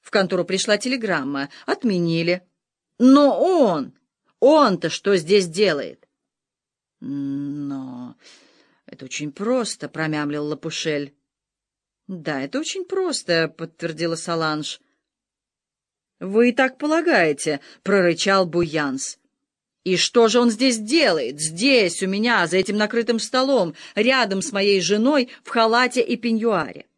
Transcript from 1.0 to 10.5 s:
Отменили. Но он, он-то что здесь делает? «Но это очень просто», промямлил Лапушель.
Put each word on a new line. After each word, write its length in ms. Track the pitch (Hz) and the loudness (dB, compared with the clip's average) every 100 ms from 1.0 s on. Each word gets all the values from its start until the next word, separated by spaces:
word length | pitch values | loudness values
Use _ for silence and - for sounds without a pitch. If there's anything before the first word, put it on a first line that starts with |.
| 220 165 135 139 143 - | -2 -2 -2 -6 -8 -10
Отменили. 760 | - 392 233 185 170 165 165 180 _ _ _ _ _ _ | -6 -2 0 0 0 0 0 -2 _ _ _ _ _ _
Но 420 | 247 277 285 185 | 6 6 6 4
он, 560 | 320 359 233 160 131 _ _ _ _ _ | 2 4 2 2 -4 _ _ _ _ _
он-то 500 | 262 311 262 185 165 | 6 6 4 2 -4
что 260 | - 196 196 | -4 0 0
здесь 300 | 156 202 180 | 4 2 2
делает? 640 | 160 208 147 92 - _ _ _ _ _ _ _ _ _ _ | 0 0 0 -6 -14 _ _ _ _ _ _ _ _ _ _
«Но 1160 | - 143 139 139 143 147 143 135 131 127 123 - - - _ _ _ _ - | -10 -8 -6 -6 -6 -8 -8 -8 -10 -12 -14 -18 -20 -20 _ _ _ _ -20
это 180 | - | -20
очень 260 | 131 - 147 | -14 -10 -10
просто», 580 | 139 208 254 214 - 143 | -6 -2 -2 -2 -8 -10
промямлил 560 | 156 160 151 147 147 | -6 -4 -2 -4 -4
Лапушель. 680 | 147 | -6